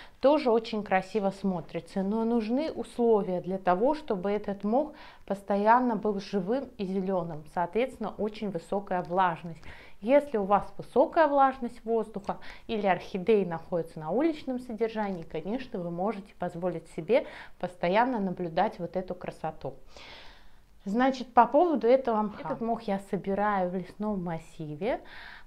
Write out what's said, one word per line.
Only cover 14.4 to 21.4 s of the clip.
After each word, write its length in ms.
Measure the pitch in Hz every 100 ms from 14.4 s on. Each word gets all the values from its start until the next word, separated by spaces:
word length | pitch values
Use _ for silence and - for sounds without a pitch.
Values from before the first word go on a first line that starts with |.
| - 247
содержании, 680 | - 214 226 220 202 180
конечно, 540 | 160 156 190 254 - 196
вы 120 | 170
можете 440 | 170 202 202 - -
позволить 500 | 180 170 180 160 - -
себе 300 | 160 262 - - - -
постоянно 600 | 180 - 180 202 247 233
наблюдать 600 | 185 180 170 165 214 -
вот 180 | 170 185
эту 180 | 185
красоту. 600 | 180 - - 160 - 139 - - - - - - - - - - - 196
Значит, 480 | 220 269 262 -
по 100 | -